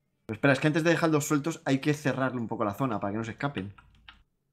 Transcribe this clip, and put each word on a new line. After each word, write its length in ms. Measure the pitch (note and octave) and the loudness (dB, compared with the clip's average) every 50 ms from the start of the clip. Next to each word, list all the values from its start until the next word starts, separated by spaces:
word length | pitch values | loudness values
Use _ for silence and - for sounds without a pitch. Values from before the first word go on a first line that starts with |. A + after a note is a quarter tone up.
| _ _ _ _ _ | _ _ _ _ _
Pero 80 | - G#2+ | -10 -4
espera, 180 | - - C#3+ C3 | 2 4 4 4
es 60 | - | 4
que 60 | - | 4
antes 160 | D#3 D3 E3 D#3 | 2 2 4 4
de 60 | E3+ | 4
dejarlos 360 | E3 D#3 E3+ D#3+ D#3 D3 C#3+ | 4 4 4 2 2 2 2
sueltos 360 | - D#3 C#3+ C#3+ E3 D#3+ - - | 2 0 0 0 -2 -6 -4 -2
hay 140 | C#3 C#3 C3+ | 0 0 0
que 140 | - D3+ C#3+ | 2 0 -2
cerrarle 460 | D3 - C3+ A#2 B2+ C3+ B2+ B2 B2 | 0 0 -2 -2 0 -2 -2 -2 -4
un 80 | A2+ G2+ | -6 -4
poco 160 | A2+ G#2+ A2 | -4 -2 -2
la 100 | G#2 G#2 | -2 -2
zona 240 | - C3+ B2+ G#2+ G2 | -2 -2 -2 -2 -2
para 140 | G#2 G2+ | -4 -4
que 60 | G2+ A2 | -4 -4
no 60 | A2+ | -6
se 60 | A2 | -6
escapen. 420 | G#2+ - C#3+ C#3+ - G2 F#2+ G2+ - - - _ _ _ _ - - _ _ _ _ _ _ _ | -6 -6 -6 -6 -4 -6 -8 -10 -12 -18 -20 _ _ _ _ -20 -20 _ _ _ _ _ _ _